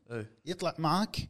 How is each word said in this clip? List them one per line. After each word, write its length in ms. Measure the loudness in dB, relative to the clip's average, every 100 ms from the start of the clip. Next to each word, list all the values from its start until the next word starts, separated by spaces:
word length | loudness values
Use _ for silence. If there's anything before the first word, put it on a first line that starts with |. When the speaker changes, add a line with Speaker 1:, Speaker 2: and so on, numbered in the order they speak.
| -8
Speaker 1:
إيه. 200 | -6 -6 -10 -10
Speaker 2:
يطلع 300 | -4 -2 0
معاك 520 | 4 4 2 -2 -6